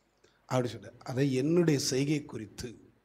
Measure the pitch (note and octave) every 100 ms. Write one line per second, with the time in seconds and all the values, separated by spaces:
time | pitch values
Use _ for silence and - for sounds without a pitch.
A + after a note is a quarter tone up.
0 | _ _ _ _ - B2+ B2 G#2+ - -
1 | - B2+ C#3+ B2+ C#3+ F3 E3 C#3 - C3
2 | C#3+ D3+ - G#2 G#2+ - A#2+ G2 - _